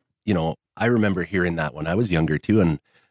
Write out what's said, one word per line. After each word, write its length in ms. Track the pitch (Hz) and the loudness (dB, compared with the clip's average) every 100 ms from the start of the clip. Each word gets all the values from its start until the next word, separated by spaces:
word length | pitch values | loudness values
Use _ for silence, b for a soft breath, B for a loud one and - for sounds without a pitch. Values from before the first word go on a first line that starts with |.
| _ _ - | _ _ -2
you 80 | |
know, 220 | 95 80 - _ - | -2 -2 -6 _ -4
I 80 | 113 | 0
remember 380 | 120 107 92 | 2 2 0
hearing 320 | 85 98 90 82 | -2 0 0 -2
that 180 | 76 | -6
when 140 | 67 78 | -6 -4
I 80 | 92 | -2
was 160 | 117 | 0
younger 260 | 85 80 78 | 0 0 -2
too, 240 | - 107 | 2 2
and 180 | 87 76 - _ _ | 4 0 -8 _ _